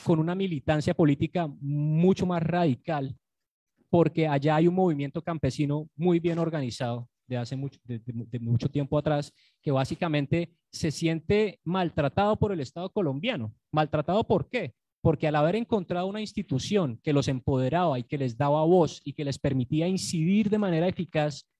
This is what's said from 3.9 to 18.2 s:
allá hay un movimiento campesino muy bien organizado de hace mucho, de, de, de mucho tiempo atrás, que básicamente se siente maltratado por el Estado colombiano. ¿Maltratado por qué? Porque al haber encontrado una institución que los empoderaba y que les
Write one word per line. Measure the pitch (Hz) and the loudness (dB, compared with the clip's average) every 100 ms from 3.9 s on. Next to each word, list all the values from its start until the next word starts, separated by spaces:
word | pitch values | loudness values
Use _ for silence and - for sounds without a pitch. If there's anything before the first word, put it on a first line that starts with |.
| 175 160 - 160 | 4 4 2 0
allá | 143 147 156 | 2 2 4
hay | 170 | 4
un | |
movimiento | 185 185 147 143 170 | 4 2 0 -4 -6
campesino | 165 165 160 - 143 147 160 | -8 -4 -2 -2 -2 -2 -6
muy | - 175 170 | -2 2 2
bien | 170 165 | 2 0
organizado | 160 156 127 - 123 120 120 _ - | -2 -2 -6 -4 -6 -6 -10 _ -8
de | 123 | -6
hace | 120 | -6
mucho, | 131 135 - | -8 -8 -12
de, | - 117 | -12 -10
de, | 123 117 117 | -8 -10 -8
de | 123 | -6
mucho | 117 117 143 | -2 0 0
tiempo | 147 139 151 | -2 0 0
atrás, | 156 147 143 _ _ _ | 0 -2 -4 _ _ _
que | - | -2
básicamente | 135 135 160 170 147 139 170 170 _ _ | 0 0 -2 -2 -2 0 -2 -4 _ _
se | - 165 | -6 -4
siente | - 165 160 - 208 214 - | -2 -2 -2 0 2 0 -4
maltratado | 160 185 175 - 143 - 208 214 | -4 -2 -2 0 0 2 2 2
por | 214 | 0
el | 185 | -2
Estado | 127 165 185 | -6 -8 -6
colombiano. | 220 165 135 214 196 110 - - | -2 -2 -2 -4 -4 -6 -12 -4
¿Maltratado | 147 151 151 - 156 - | -2 0 0 0 0 2
por | 196 - | 0 0
qué? | 247 151 - _ _ | -6 -6 -12 _ _
Porque | 165 156 156 | 0 2 2
al | 151 | 2
haber | 151 | 2
encontrado | 214 240 220 170 175 190 | 0 -2 -2 -2 -4 -4
una | 208 | -6
institución | 214 - - 131 - 208 151 113 | -8 -8 -4 -4 0 0 0 -4
que | - | 0
los | 143 131 | 0 2
empoderaba | 127 - 131 127 165 175 127 | -2 0 0 0 0 0 -2
y | |
que | 120 | -4
les | 147 | -4